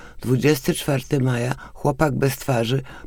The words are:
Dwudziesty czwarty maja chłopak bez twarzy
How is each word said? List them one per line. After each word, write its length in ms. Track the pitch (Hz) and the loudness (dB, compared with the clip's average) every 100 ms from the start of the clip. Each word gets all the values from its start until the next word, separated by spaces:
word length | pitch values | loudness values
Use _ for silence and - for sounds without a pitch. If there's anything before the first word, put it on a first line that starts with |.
| - - | -18 -8
Dwudziesty 520 | 101 127 135 151 - | 0 2 4 2 2
czwarty 460 | - - 139 - 147 | -2 0 -2 0 0
maja 360 | 131 120 123 - - | 2 0 -2 -6 -12
chłopak 420 | - 147 143 156 127 | -4 -2 2 2 2
bez 220 | 139 135 | 0 0
twarzy 440 | - 120 113 135 135 - | 0 0 2 0 -4 -12